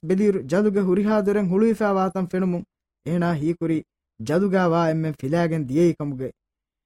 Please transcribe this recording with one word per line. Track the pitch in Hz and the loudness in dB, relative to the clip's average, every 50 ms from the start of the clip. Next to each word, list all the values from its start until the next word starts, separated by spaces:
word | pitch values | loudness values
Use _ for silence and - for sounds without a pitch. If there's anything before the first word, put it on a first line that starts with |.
| - | -4
ಬೆಲೀರು | 156 185 190 214 208 190 180 | -2 0 2 2 2 2 0
ಜಲುಗೆ | 135 127 160 190 214 214 190 202 | -2 -2 0 2 2 2 2 0
ಹುರಿಹಾ | 196 180 180 202 202 214 220 214 | 2 2 2 2 2 2 2 2
ದೊರೆನ್ | 202 202 202 214 202 175 | 2 0 0 0 0 0
ಹುಳುವಿಫಾ | 180 196 220 226 220 196 220 202 | 2 2 2 2 2 2 0 0
ವಾತನ್ | 196 190 190 190 - 190 185 175 | 2 0 0 0 -2 -4 -4 -4
ಫೆನುಮುನ್ | - 185 185 185 175 175 190 - _ _ _ _ _ _ - | -2 -2 -2 -2 -2 -4 -6 -10 _ _ _ _ _ _ -8
ಏನಾ | 143 170 175 170 170 170 | -4 -2 0 0 0 0
ಹೀಕುರಿ | 143 147 165 170 - 165 160 160 156 160 _ _ _ _ _ _ - | 0 -2 -2 -2 -2 -2 -2 -2 -2 -4 _ _ _ _ _ _ -10
ಜಲುಗಾವಾ | 110 123 147 180 202 202 185 190 185 170 165 170 170 160 | -4 -2 0 0 2 2 2 2 2 2 2 2 2 0
ಎಮ್ಮೆನ್ | 160 160 160 156 143 | 0 0 -2 -4 -6
ಫಿಲಾಗೆನ್ | - - 135 156 170 170 165 160 160 147 120 | -6 -6 -2 -2 0 0 0 -2 -4 -4 -2
ದಿಯೆ | 131 156 175 170 151 | 0 2 2 2 2
ಕಮುಗೆ. | - 151 147 139 127 131 127 - _ _ _ _ _ _ _ _ _ _ | 0 -4 -8 -6 -8 -8 -10 -12 _ _ _ _ _ _ _ _ _ _